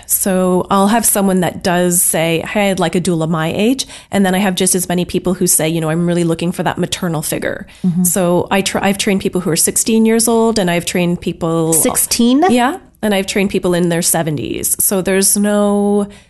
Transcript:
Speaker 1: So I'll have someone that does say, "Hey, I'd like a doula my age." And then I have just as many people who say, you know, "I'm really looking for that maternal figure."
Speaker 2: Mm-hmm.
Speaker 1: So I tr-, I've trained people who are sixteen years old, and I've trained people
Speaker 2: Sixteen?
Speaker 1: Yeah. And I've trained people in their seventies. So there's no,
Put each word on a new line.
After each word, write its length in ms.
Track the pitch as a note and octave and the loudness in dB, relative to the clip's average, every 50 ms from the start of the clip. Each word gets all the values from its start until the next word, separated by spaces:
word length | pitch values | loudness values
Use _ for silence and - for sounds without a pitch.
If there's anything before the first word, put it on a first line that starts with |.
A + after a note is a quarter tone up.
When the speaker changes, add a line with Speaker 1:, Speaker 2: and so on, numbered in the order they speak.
| - - | -8 -6
Speaker 1:
So 580 | - - - G3+ F#3 F#3 F#3 F3+ F3+ F3+ - - | -4 -2 0 0 0 2 2 2 2 0 2 2
I'll 200 | G3 G3 G3 G3+ | 2 2 4 4
have 180 | A3+ A#3 A3+ | 2 2 0
someone 320 | - - G#3 G3 G3 F#3 F#3 | 0 0 2 2 2 2 2
that 220 | E3+ - - F3+ | 0 0 -2 -2
does 400 | - F#3+ F3 F3 F3+ F3+ F3 F3+ | -2 0 0 2 2 2 0 0
say, 380 | - - - E3+ D#3+ E3 E3 D#3+ | 0 0 0 0 0 0 0 -2
"Hey, 280 | - - - G#3+ G3+ G3 | -2 -4 -2 0 0 0
I'd 120 | F#3+ F#3 | 0 0
like 160 | F3+ D#3+ - | 0 0 0
a 40 | F#3 | 0
doula 280 | D#3+ F#3 F3 D#3+ D#3+ D#3 | 0 0 0 0 0 -2
my 240 | F3 D#3 D#3+ E3 - | -2 -2 -2 -2 -2
age." 320 | F#3 G#3 A#3 C4+ - - - - - - - | 0 0 2 0 0 -4 -8 -14 -20 -10 -4
And 160 | - G3+ G3 | 0 0 2
then 80 | F#3 F#3 | 2 2
I 40 | F#3 | 2
have 180 | G#3 F#3+ F3+ | 0 0 0
just 180 | F3 F#3+ F#3+ - | 0 0 0 0
as 140 | F#3 F3+ - | 0 0 -2
many 160 | F3 F3+ F3 | -2 -2 -2
people 300 | - - F3 E3+ F3+ F#3 | -2 -4 -2 -2 -2 0
who 120 | - F3+ | 0 0
say, 220 | F3 - - D3+ D#3+ | 0 2 0 0 0
you 120 | E3 E3 | 0 -2
know, 80 | D#3+ D#3 | -2 -2
"I'm 200 | D#3+ E3+ F3 F3 | 0 0 0 0
really 160 | E3+ F3 E3+ | 2 2 2
looking 260 | E3 E3 E3 E3+ F3 | 0 0 0 -2 -2
for 140 | F3 - E3 | -2 -2 -2
that 140 | E3 - - | -2 -2 -2
maternal 440 | F3 E3+ - - F#3+ F3 D#3+ D3+ | -4 -4 -4 -4 -4 -4 -4 -4
figure." 460 | D#3+ - D#3+ - - - - - - - - - - | -4 -4 -4 -4 -4 -4 -6 -8 -10 -14 -10 -4 -2
Speaker 2:
Mm-hmm. 180 | F#3 D#3+ F3+ | 0 0 2
Speaker 1:
So 460 | F3+ F3 - G3+ F3+ F3 F3+ F3 - - | 0 0 2 2 2 2 2 2 0 0
I 100 | G3 G3 | 0 0
tr-, 220 | G3 - - - | 0 0 -2 0
I've 160 | - G3 G3 G3 | 0 0 0 0
trained 220 | - A3 F#3+ G3 | 0 0 0 0
people 200 | - F#3+ - F3+ | 0 -2 -2 -2
who 100 | F3 F#3 | -2 0
are 60 | D#3 | 0
sixteen 480 | - - G#3 G3 - - A#3 A3 A3 A3 | 0 0 0 0 -2 0 2 2 4 4
years 220 | A3 A3+ A3+ A3 | 4 4 2 2
old, 320 | A#3 A#3 A3+ A3+ A3+ A3+ A3+ | 2 2 2 2 2 2 0
and 100 | F3+ F3 | 0 0
I've 160 | E3+ F3 E3+ | 0 0 -2
trained 360 | - - F#3 F3 F3 F3 F3+ | -2 -2 0 0 0 -2 -2
people 540 | - F3+ E3 - F3+ D#3+ E3 E3 D#3+ D#3+ E3 | -4 -6 -6 -4 -2 -2 0 0 0 0 0
Speaker 2:
Sixteen? 680 | D#3 - B3 - - - - - - A#3 A#3+ B3+ C#4+ F4 F#4+ | 0 0 0 0 -2 -2 -2 0 2 2 4 4 4 4 4
Speaker 1:
Yeah. 300 | A#3 B3 A#3+ C4+ F4 F#4+ - - _ _ | 4 4 2 0 -2 -4 -10 -18 _ _
And 120 | - G#3+ G3+ | -2 0 0
I've 120 | F#3+ G3 | 0 -2
trained 240 | G3 - G#3 F#3+ G3+ | -2 -2 -2 0 0
people 220 | - F3+ - F3+ | 0 0 0 0
in 160 | F3+ F3 F3+ E3+ | 0 2 2 0
their 140 | E3+ E3 | 0 0
seventies. 800 | F3+ - - E3 E3 D#3+ D3+ B2 - - - - - - - - | 0 0 0 0 -2 -2 -2 -4 -4 -6 -6 -6 -4 -4 -4 -4
So 200 | - - G#3 F#3+ | -2 -2 -2 -2
there's 340 | F3+ G3 F#3+ F#3+ G3 G3 - | 0 0 0 2 2 0 0
no, 720 | G#3 G3+ G#3 G#3 G#3 G#3 G3+ G3+ G3+ G3+ G3+ G3+ G#3 G3+ G3+ - - - | 0 0 0 2 2 2 2 0 0 0 0 0 0 -2 -4 -8 -16 -20